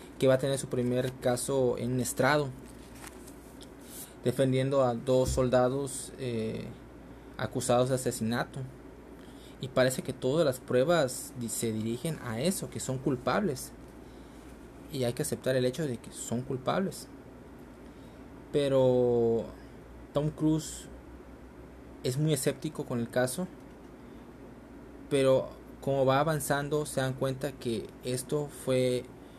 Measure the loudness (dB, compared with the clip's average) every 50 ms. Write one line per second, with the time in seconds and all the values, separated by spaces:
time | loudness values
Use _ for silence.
0 | -10 -14 -2 4 6 6 6 6 4 2 0 0 -2 -2 0 2 2 2 2 2
1 | 0 0 -4 0 2 2 2 2 0 0 2 4 4 4 2 2 0 0 0 0
2 | 0 0 2 4 4 6 6 4 2 0 -4 -10 -14 -16 -18 -18 -18 -18 -18 -16
3 | -16 -16 -16 -16 -16 -16 -18 -18 -18 -18 -18 -18 -18 -18 -18 -18 -16 -16 -14 -14
4 | -14 -14 -16 -4 -2 -2 2 4 4 4 4 2 2 2 4 4 4 4 2 0
5 | 2 4 4 4 4 4 4 2 4 6 6 6 6 6 4 0 -2 -4 -6 -8
6 | -10 -10 -10 -6 -4 -2 -2 0 -2 -2 -2 -4 -6 -8 -10 -14 -16 -18 -18 -18
7 | -18 -18 -18 -18 -16 -14 -6 -6 -6 -2 -2 -2 2 4 4 6 6 4 2 2
8 | 0 -2 -2 0 -2 0 0 -2 -2 -4 -6 -8 -10 -10 -10 -14 -16 -18 -18 -18
9 | -18 -18 -18 -18 -16 -18 -18 -18 -18 -18 -12 -10 -10 0 4 4 4 4 4 0
10 | -4 -4 -6 -2 0 2 4 4 4 4 2 0 -2 2 4 4 6 6 6 4
11 | 4 2 0 -4 -10 -10 -8 -6 -6 -4 -2 -2 0 0 0 0 0 -2 -2 -2
12 | -2 -4 -4 -4 -4 -4 -2 0 0 0 0 0 -4 -6 -6 -6 -4 -4 -4 0
13 | 0 0 0 2 2 2 2 2 2 0 -2 -4 -8 -12 -14 -16 -18 -18 -18 -18
14 | -18 -18 -18 -18 -18 -18 -18 -18 -18 -18 -18 -18 -18 -18 -18 -18 -14 -8 -4 0
15 | 0 0 0 0 -2 -2 -2 -2 0 2 2 4 4 2 2 0 -2 -2 -2 -6
16 | -8 -12 -12 -10 -6 -4 -4 -4 -2 -4 -4 -2 0 0 0 2 0 0 -4 -6
17 | -12 -14 -16 -18 -18 -18 -18 -18 -18 -18 -18 -18 -18 -18 -18 -18 -18 -18 -16 -16
18 | -18 -18 -18 -18 -18 -16 -16 -16 -12 0 2 2 4 6 6 6 8 8 8 8
19 | 6 6 6 6 6 6 4 4 0 -2 -8 -14 -16 -16 -18 -18 -18 -16 -16 -16
20 | -16 -4 -2 0 0 0 0 2 2 4 4 2 0 -4 -10 -12 -12 -14 -16 -16
21 | -16 -16 -16 -16 -16 -18 -18 -18 -18 -18 -18 -18 -18 -18 -18 -18 -18 -18 -16 -4
22 | -4 -2 0 2 2 2 2 4 2 0 0 0 -4 -6 -6 -6 -6 -2 -2 -2
23 | -2 0 2 2 2 2 0 -4 -6 -6 -8 -14 -16 -18 -18 -18 -18 -18 -18 -18
24 | -18 -16 -16 -16 -16 -18 -18 -18 -18 -18 -18 -18 -18 -18 -18 -16 -16 -16 -16 -16
25 | -4 0 2 4 6 6 6 4 4 0 -6 -14 -16 -18 -16 -6 -2 0 2 4
26 | 4 6 6 4 4 2 2 0 0 0 0 0 0 0 0 0 -2 -2 -2 0
27 | 0 0 0 0 -2 -2 -2 -2 -4 -6 -6 -4 -2 -2 -2 -2 -4 -6 -12 -8
28 | -4 -4 -2 -2 -2 -2 -2 -2 -2 -4 -6 -6 -2 2 4 4 4 4 2 0
29 | -2 -6 -12 -18 -18 -18 -18